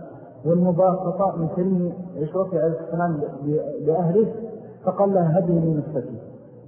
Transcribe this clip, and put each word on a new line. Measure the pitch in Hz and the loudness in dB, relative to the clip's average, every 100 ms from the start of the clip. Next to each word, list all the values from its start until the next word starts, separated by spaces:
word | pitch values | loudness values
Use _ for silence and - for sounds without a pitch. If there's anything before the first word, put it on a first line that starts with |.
| - - - - 147 | -16 -18 -20 -6 0
والمباسطة | 180 180 165 185 180 170 175 190 165 | 2 4 4 4 4 0 0 0 0
من | 160 180 | -2 0
كريم | 190 180 175 - - 135 | 0 2 0 -4 -10 -6
عشرته | 151 185 185 165 | -4 -2 0 0
عليه | 165 160 - | 0 0 -4
السلام | 165 175 151 143 139 143 | -2 0 0 -4 -4 -2
ل-، | 151 - 147 147 | -2 -2 -4 0
لأهله، | 165 165 202 220 - - - - - 185 | 2 2 4 2 0 -10 -12 -16 -8 -4
فقال | 185 202 | 2 4
لها: | 190 165 175 | 4 4 4
"هذه | 170 | 4
من | 170 160 151 | 2 2 0
نفسك". | 135 139 120 113 - - - - | -2 -4 -6 -10 -14 -18 -20 -20